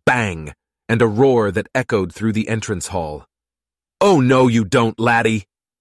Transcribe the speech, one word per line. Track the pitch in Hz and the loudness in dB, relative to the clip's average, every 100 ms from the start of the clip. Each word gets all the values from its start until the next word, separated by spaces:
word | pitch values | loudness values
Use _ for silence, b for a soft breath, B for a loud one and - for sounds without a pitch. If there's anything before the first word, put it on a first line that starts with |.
| - | -2
bang | 123 107 82 78 - _ _ - | 0 -2 -6 -12 -18 _ _ -6
and | 113 | 0
a | 117 | 0
roar | 104 135 123 104 | 2 2 2 0
that | 95 95 131 | -4 -4 -6
echoed | 123 110 90 | -2 -2 -4
through | - 110 | -4 -4
the | 107 107 | -4 -4
entrance | 110 - 92 - | -6 -6 -8 -6
hall. | 95 80 73 - _ _ _ _ _ _ _ | -8 -8 -12 -18 _ _ _ _ _ _ _
"Oh, | 202 170 | 2 4
no, | 127 131 131 | 4 4 4
you | 113 101 | 2 0
don't, | 131 113 107 | 0 0 0
laddie!" | 117 117 113 110 - _ _ _ | 0 2 2 -2 -6 _ _ _